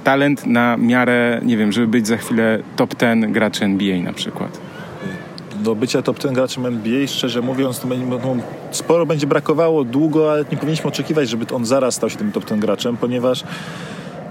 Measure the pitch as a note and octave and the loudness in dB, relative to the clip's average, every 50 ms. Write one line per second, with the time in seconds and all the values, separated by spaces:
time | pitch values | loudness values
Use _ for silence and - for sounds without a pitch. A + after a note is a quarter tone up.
0 | - C#3 C3+ C#3 C#3+ C#3+ D3 - - - A#2 A#2+ A#2+ A#2+ A#2+ A2+ A#2 A#2 A#2+ B2 | 4 4 4 4 4 2 2 0 2 2 2 4 4 4 2 4 4 4 4 4
1 | B2 A#2+ B2 A#2+ A#2+ A#2+ A#2+ A#2 - B2 A#2+ G#2+ G#2+ G#2 G2+ A#2 A#2+ A2 A2 B2 | 4 4 4 4 2 2 0 0 2 2 2 4 2 2 2 2 2 4 4 2
2 | A2 G#2 A#2 G#2+ - - A#2+ A2+ A2+ A2+ A2 G#2 - - - - B2+ - - - | 2 2 0 -2 0 0 0 2 4 4 2 0 -2 -6 0 0 0 0 2 0
3 | - A#2+ A2+ A2+ A2 G#2+ G2 A2 A2 G#2 - - A2+ G2+ G2 F#2+ G2 G2 F#2 F2+ | 2 2 4 4 2 2 2 2 0 0 0 0 0 0 2 2 2 2 0 0
4 | F2 F2 - - - - - - - - - - - - - - - - - - | -2 -4 -6 -6 -8 -8 -6 -6 -8 -8 -8 -12 -14 -14 -14 -14 -14 -14 -12 -10
5 | - G3 F#3+ F3 - - - - - - - - G#2 A2 A2+ G#2 B2 B2 - C3+ | -10 -10 -10 -10 -12 -14 -14 -14 -14 -10 -8 -4 -2 0 0 0 0 0 0 0
6 | B2 - A#2+ - - C#3+ C3 B2 C3 B2 - C3 B2+ B2 A#2+ A2+ G#2 A2+ A#2+ C3+ | 0 0 -2 0 -2 -2 0 0 0 0 -2 -4 -4 -2 -2 -2 -2 0 0 0
7 | C#3 C3 - - - B2+ A#2 A#2+ A#2 B2+ C3 B2+ C3+ C3 B2 A#2+ - B2+ B2+ B2+ | 0 -2 -2 -2 -4 -2 -2 -2 -2 -2 0 0 0 0 -2 -4 -4 -4 -2 -2
8 | B2+ B2+ B2 B2 A#2 C3 C3 A#2+ A2 - - - - - - - - - D#3 E3+ | -2 -2 -2 -2 -2 -2 -2 -2 -4 -6 -10 -12 -12 -8 -8 -8 2 2 4 4
9 | E3+ D3 E3 D3+ C#3+ C#3 D#3 D3+ C#3+ - D#3 C#3+ E3 E3 D#3+ D#3 C3+ A#2 A#2 C#3 | 4 2 2 0 2 2 2 0 2 2 2 4 4 4 4 2 2 2 2 2
10 | D#3 D#3+ D3 D#3 D#3 D#3 D3+ D3+ D3 - E3 C3+ - C#3+ D#3+ D#3 - D3+ - - | 2 4 4 4 4 4 2 2 0 -2 -4 -4 -2 -2 -2 -2 -2 -4 -4 -4
11 | C3+ - D#3 D#3 C#3+ A#2 A2+ A2+ A#2 - - B2+ A#2 A2 C3 C#3 C3 A#2+ A2 - | -4 0 0 0 0 0 0 -4 -4 -4 -4 -4 0 2 2 2 2 2 0 0
12 | - A2 - - G#2 G#2+ G2 A2 F#2 - A2+ G#2+ G#2 G#2 G2+ - - B2 A#2 G#2+ | -2 -2 -2 -2 -4 -2 -2 -4 -4 -2 -2 0 0 0 0 0 0 -4 -2 -2
13 | - A#2+ B2 B2 A#2+ B2+ B2+ - - - - - - - - - - - - - | -2 -2 -2 0 0 0 0 0 -4 -10 -12 -10 -10 -12 -12 -12 -12 -12 -12 -14
14 | - - - - - - | -14 -14 -14 -14 -14 -14